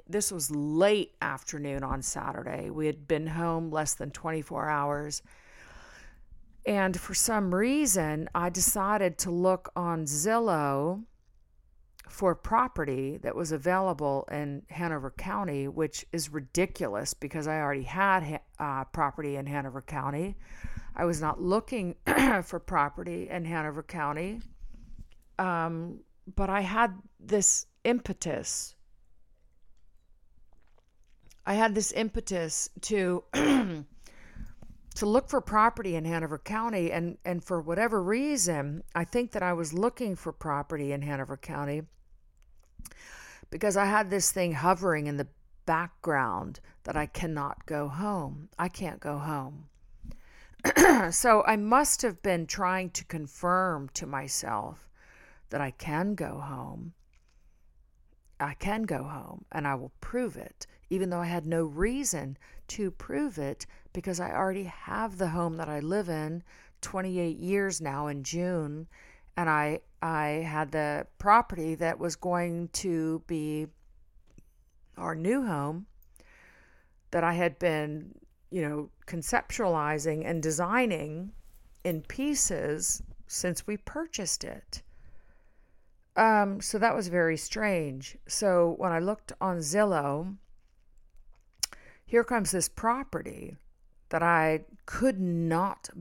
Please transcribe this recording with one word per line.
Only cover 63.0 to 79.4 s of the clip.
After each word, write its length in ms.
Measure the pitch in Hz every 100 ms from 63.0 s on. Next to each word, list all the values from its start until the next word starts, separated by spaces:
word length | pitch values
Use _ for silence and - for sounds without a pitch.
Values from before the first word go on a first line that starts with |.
| - 285 294 156
it 260 | 139 - - - -
because 260 | 175 185 175
I 140 | -
already 320 | - 190 190
have 520 | 180 - 185 202 220 185
the 120 | 175
home 280 | 170 170 160
that 100 | 156
I 100 | 147
live 300 | 156 208 175
in 340 | 156 156 170 - - - -
twenty-eight 580 | - 190 185 180 170 -
years 420 | 175 202 196 165
now 280 | 156 139 147
in 160 | 143
June, 640 | 135 170 180 170 147 151 160 - - - - -
and 120 | 165
I, 320 | 151 151 165 - -
I 420 | 165 156 151 156 165
had 260 | 151 147
the 340 | 156 147 147 - -
property 580 | 202 226 233 170 160 160
that 220 | 165 -
was 180 | 165 -
going 520 | 180 175 175 170 170
to 500 | - 185 165 160 160 -
be 400 | 160 151 151 156 - - - - - - - - _ _ _ - 175
our 160 | 170
new 320 | 160 185 269 233
home 400 | 147 143 170 208 - - - - - - - - - _ _ -
that 100 | 170
I 120 | 165
had 240 | 170 175 -
been, 540 | 175 156 151 151 - - - _ -
you 120 | 180
know, 280 | 147 147 147 - -
conceptualizing 1200 | 170 - 240